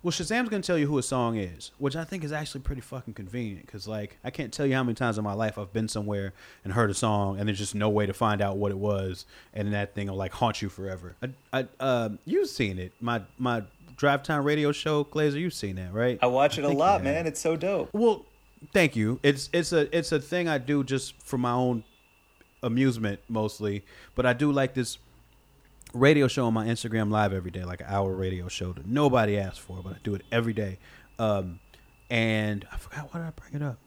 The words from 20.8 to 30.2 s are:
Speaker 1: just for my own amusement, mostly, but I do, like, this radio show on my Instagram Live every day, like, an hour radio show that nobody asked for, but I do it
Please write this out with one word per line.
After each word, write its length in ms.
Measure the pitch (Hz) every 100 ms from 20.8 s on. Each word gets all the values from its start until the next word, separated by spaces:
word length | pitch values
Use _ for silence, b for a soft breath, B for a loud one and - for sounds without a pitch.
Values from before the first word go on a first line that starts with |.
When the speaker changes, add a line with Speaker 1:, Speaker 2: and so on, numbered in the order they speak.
Speaker 1:
just 360 | 131 131 - -
for 180 | - 131
my 140 | 123
own 300 | 123 127 117 - _ _ _ _ _ _ _
amusement, 580 | 123 117 135 117 107 101 -
mostly, 560 | 113 107 - 104 101 B B B
but 100 | -
I 100 | 127
do, 180 | 120 147
like, 220 | 139 135
this 240 | 131 120 - - - _ _ _ _ _ - -
radio 340 | 120 135 151 131
show 160 | - 120
on 60 |
my 140 | 113 110
Instagram 440 | 113 113 113 104
Live 220 | 107 104
every 180 | 95 90
day, 140 | 92
like, 160 | 90 87
an 60 | -
hour 240 | 98 98
radio 360 | 95 92 92 87
show 240 | - 90
that 140 | 90 87
nobody 520 | 131 147 123 107 101
asked 220 | 95 -
for, 220 | - 90
but 120 | 92
I 20 | 90
do 120 | -
it 80 | 98